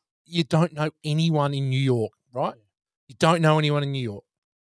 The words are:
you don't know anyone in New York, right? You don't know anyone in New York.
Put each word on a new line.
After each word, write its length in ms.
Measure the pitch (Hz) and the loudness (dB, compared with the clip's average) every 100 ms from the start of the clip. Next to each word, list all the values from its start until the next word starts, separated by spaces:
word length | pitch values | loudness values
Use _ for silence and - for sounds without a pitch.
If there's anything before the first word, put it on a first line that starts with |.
| _ _ _ | _ _ _
you 180 | 170 | -6
don't 280 | 165 160 170 | 0 0 0
know 180 | 147 151 - | -2 -6 -4
anyone 500 | 156 151 165 156 143 139 | -4 0 0 0 0 -2
in 140 | 135 | -2
New 100 | 131 | 0
York, 340 | 135 120 107 - _ | 0 0 -2 -8 _
right? 240 | 127 170 - _ _ _ _ - | -6 -6 -6 _ _ _ _ -20
You 80 | - | 0
don't 240 | 160 170 | 2 4
know 160 | 156 156 | 4 4
anyone 220 | 151 147 | 2 -2
in 80 | 143 | -4
New 100 | 139 | -6
York. 220 | 120 101 - _ _ _ | -8 -10 -16 _ _ _